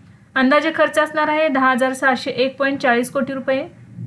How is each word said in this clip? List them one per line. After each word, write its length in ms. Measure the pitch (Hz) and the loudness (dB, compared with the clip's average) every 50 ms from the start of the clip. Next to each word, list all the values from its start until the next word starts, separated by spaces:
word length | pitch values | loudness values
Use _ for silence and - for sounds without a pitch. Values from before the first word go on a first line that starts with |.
| - - - - - _ - | -20 -20 -20 -20 -16 _ -2
अंदाजे 360 | 262 262 254 294 294 294 320 311 | 0 2 4 4 4 2 2 0
खर्च 240 | 330 311 302 311 311 | 2 0 2 2 0
असणार 280 | 302 302 311 311 302 302 | 0 0 0 -2 0 0
आहे 200 | 302 311 311 320 | 0 0 0 0
दहा 240 | 269 262 262 262 | 2 2 2 2
हजार 220 | 262 240 262 262 262 | 2 2 0 -2 -2
सातशे 380 | 262 285 269 254 247 - 277 | 0 0 0 0 0 -2 -4
एक 260 | 240 233 254 269 262 - | -2 -2 -2 -2 -2 -2
पॉइंट 220 | 277 269 277 277 | -2 -2 -2 0
चाळीस 320 | - 269 233 240 247 247 | 0 2 2 2 0 -2
कोटी 220 | - 277 247 277 269 | -4 -4 -4 -4 -6
रुपये. 340 | 269 254 - 262 269 311 349 - - - - - - - | -6 -4 -2 -2 -2 -4 -6 -12 -20 -20 -20 -16 -14 -10